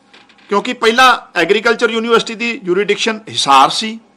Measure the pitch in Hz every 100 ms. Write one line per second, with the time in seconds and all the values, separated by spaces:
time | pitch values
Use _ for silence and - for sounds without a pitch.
0 | _ - _ _ - 202 226 247 226 240
1 | 254 226 - 175 170 214 233 226 226 226
2 | 233 226 - 214 233 220 175 185 202 202
3 | 226 220 - 117 139 135 151 - 220 220
4 | _